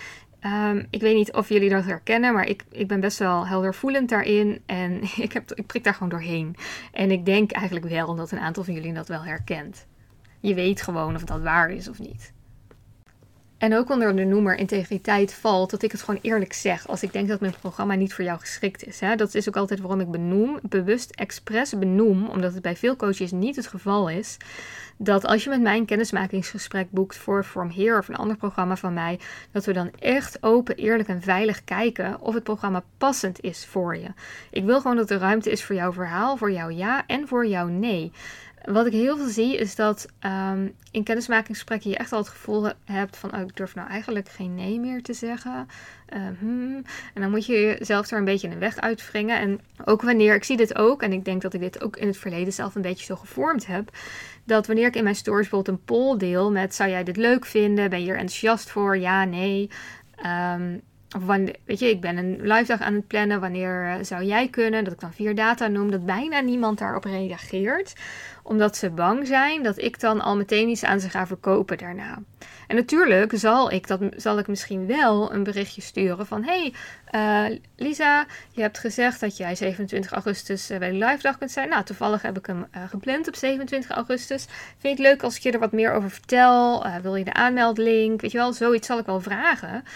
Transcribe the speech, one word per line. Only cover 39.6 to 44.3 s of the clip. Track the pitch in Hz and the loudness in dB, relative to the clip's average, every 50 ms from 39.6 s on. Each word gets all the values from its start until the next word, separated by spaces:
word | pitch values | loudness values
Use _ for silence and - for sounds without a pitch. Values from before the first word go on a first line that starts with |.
| 220 190 - | -2 -4 -2
dat, | - 214 214 208 - - - - - | 0 0 0 0 -2 -6 -16 -12 -8
ehm, | - 196 190 190 190 190 190 190 196 - - _ - - | -6 -4 -4 -2 -2 -2 -2 -2 -4 -4 -6 _ -12 -6
in | - 220 | -4 -4
kennismakingsgesprekken | 208 - 226 240 233 - 233 226 220 - 208 - - - 226 208 - 202 | -2 0 -2 -2 0 2 2 0 0 -2 -8 -10 -8 -6 -6 -4 -4 -4
je | 190 | -4
echt | - 233 - | -4 -4 -4
al | 226 214 | -2 -4
het | 208 - | -4 -4
gevoel | - - - - 208 214 208 208 - - _ | -10 -12 -6 -2 0 0 0 -2 -4 -6 _
hebt | - 196 196 202 196 - | -6 -4 -4 -4 -4 -6
van, | - - 190 - | -10 -10 -8 -6
"Oh, | 196 | -6
ik | 185 185 - | -8 -8 -8
durf | - 190 185 - | -8 -10 -8 -8
nou | 185 175 - | -10 -10 -8
eigenlijk | 190 220 214 - 220 202 196 | -8 -8 -6 -4 -4 -4 -6
geen | - | -8